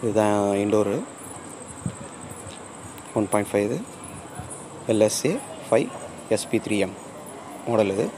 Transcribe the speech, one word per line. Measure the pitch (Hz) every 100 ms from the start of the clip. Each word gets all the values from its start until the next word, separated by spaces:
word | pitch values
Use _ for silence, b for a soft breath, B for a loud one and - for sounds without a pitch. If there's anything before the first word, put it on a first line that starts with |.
இதுதான் | 117 107 107 104 101 101
இன்டோரு. | 107 107 101 117 254 - - - - - - - - - - - - - - - - - - - - -
ஒன் | 101
பாயிண்ட் | 104 101
ஃபைவ் | 104 104
இது. | 139 247 - - - - - - - - - -
எல் | 107 107
எஸ் | - 139
ஏ | 233 - - -
ஃபைவ் | 113 - - - - - 110
எஸ் | -
பி | 113 -
த்ரீ | 104 95
எம் | - - - - - - - -
மாடல் | 117 101 98
இது. | 131